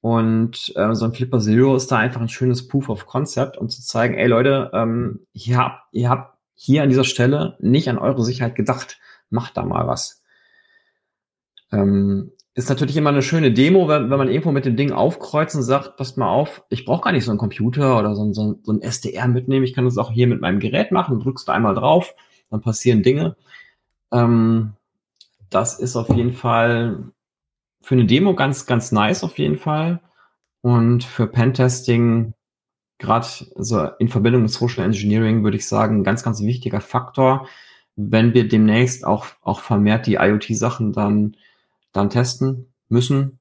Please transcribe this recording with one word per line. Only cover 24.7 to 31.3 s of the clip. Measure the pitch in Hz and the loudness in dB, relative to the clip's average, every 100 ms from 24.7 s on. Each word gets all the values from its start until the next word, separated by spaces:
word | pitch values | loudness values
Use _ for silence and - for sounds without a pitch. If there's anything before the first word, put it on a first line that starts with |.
| 104 _ _ _ _ - _ 101 | -10 _ _ _ _ -20 _ _
das | 165 151 - | 0 0 -4
ist | 123 123 | -4 -4
auf | 107 | 0
jeden | 117 120 | 0 0
Fall | 123 123 117 117 117 117 101 - _ _ _ _ _ _ _ | -2 0 2 2 0 -2 -6 -12 _ _ _ _ _ _ _
für | - | 0
eine | 127 | 4
Demo | 107 131 202 | 4 4 2
ganz, | 175 139 135 - | 2 0 -2 -2
ganz | 120 - | -2 0
nice | 107 107 107 | 0 0 -2
auf | 82 - | -6 -4
jeden | 143 - | -4 -2
Fall. | 160 151 165 175 _ _ _ _ _ _ | -2 -2 -2 -4 _ _ _ _ _ _
Und | 123 120 117 120 | 2 4 4 2
für | 123 - | -2 -4
Pentesting, | 113 | 0